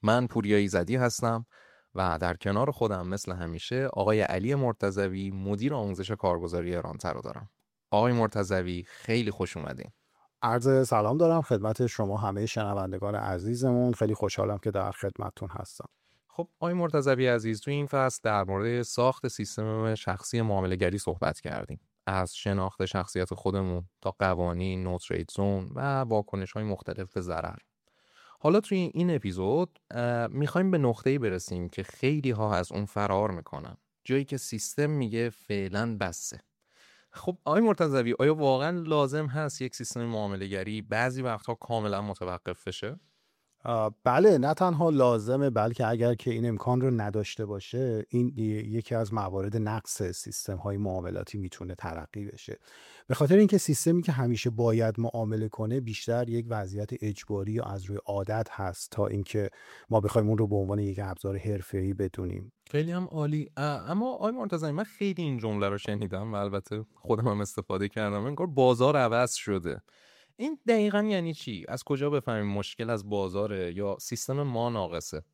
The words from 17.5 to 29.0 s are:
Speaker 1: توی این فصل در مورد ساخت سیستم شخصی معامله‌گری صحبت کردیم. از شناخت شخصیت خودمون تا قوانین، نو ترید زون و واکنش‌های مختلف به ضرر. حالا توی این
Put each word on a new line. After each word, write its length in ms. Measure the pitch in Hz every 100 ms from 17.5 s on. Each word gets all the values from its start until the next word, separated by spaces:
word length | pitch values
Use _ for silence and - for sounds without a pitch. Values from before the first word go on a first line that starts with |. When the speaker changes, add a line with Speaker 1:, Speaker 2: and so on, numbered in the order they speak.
| 110
Speaker 1:
توی 120 | -
این 120 | 143 143
فصل 340 | 139 131 -
در 200 | 113 104
مورد 380 | 95 98 110 120
ساخت 460 | 117 - 123 131 127
سیستم 680 | - 107 - 107 110 110 110
شخصی 460 | - 95 - 117
معامله‌گری 560 | 113 98 92 92 90 101
صحبت 420 | - 80 80 78
کردیم. 400 | - 64 - - _ _ -
از 280 | 95 90 -
شناخت 500 | 104 98 95 - 95
شخصیت 480 | 98 90 92 90
خودمون 520 | 90 98 95 92 90 87 _
تا 140 | 98 -
قوانین، 640 | 98 90 87 87 95 92
نو 140 | 92 90
ترید 340 | - 85 85 -
زون 360 | 101 98 95 131
و 240 | 139 135
واکنش‌های 640 | 123 110 104 98 92 110
مختلف 500 | 107 98 - 92 95
به 80 | -
ضرر. 360 | 87 82 85 101 _ _ _ _ _ _ - -
حالا 200 | 151 190
توی 180 | 214 190
این 380 | 175 -